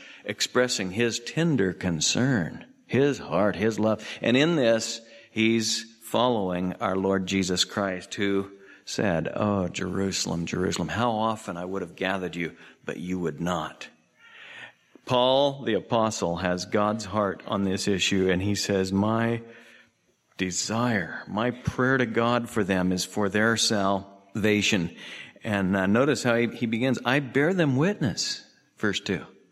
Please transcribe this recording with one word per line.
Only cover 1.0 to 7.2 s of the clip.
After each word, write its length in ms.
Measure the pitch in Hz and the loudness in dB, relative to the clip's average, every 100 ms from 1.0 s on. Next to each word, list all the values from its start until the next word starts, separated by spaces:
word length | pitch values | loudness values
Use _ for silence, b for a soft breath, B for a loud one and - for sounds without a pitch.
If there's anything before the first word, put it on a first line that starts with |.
| 120 110 | 0 0
tender 520 | - - 170 131 95 | -6 0 2 4 2
concern, 960 | 90 92 80 - - 131 120 78 - - _ - | 0 -2 0 0 2 2 2 0 -6 -16 _ -2
his 320 | 120 143 131 | 2 2 0
heart, 360 | - 80 104 87 | -2 0 2 2
his 220 | 110 104 | -2 2
love. 260 | 107 104 B B | 0 0 B B
And 120 | 110 123 | 2 4
in 200 | 156 165 | 4 4
this, 460 | 117 113 - - B B B | 4 2 0 -8 B B B
he's 560 | 107 113 113 107 - - - | 0 2 4 0 -4 -6 -18
following 720 | - 110 123 117 92 90 90 - | -4 0 2 2 0 0 -2 -2
our 140 | 101 95 | -2 0
Lord 320 | 95 95 | 2 2